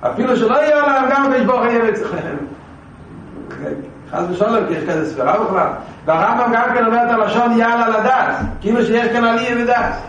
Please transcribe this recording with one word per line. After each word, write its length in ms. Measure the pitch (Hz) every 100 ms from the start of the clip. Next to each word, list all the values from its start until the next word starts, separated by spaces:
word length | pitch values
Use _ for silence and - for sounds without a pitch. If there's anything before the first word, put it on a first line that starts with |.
אפילו 340 | - - 254 240
שלא 200 | 220 294
יהיה 260 | 302 294
עולם, 240 | 285 277 262
גם 120 | 277
הקדוש 180 | 277 254
ברוך 200 | 214 247
הוא 60 | 233
יהיה 220 | 233 226
אצלכם. 460 | 202 - 175 160 147 139 143 - - - - - - - - - - 139 - - - -
חס 120 | 156 175
ושלום, 380 | 175 208 226 -
כי 60 |
יש 100 | 160
כזה 280 | 143 160 151
ספירה 220 | - 131 202
בכלל. 280 | 208 190 160 - - - -
והרמב"ם 460 | 160 202 233 240
גם 200 | 233 240
כן 120 | 247 226
אומר 180 | 226
את 60 | 240
הלשון 480 | 226 208 233 240 226
"יעלה 300 | 226 240 233
לדעת", 460 | 214 226 262 196 - - -
כאילו 240 | 202 240 220
שיש 220 | 226 233
כאן 160 | 233
עלייה 400 | 233 233 247 240
ודעת. 300 | 233 240 226 226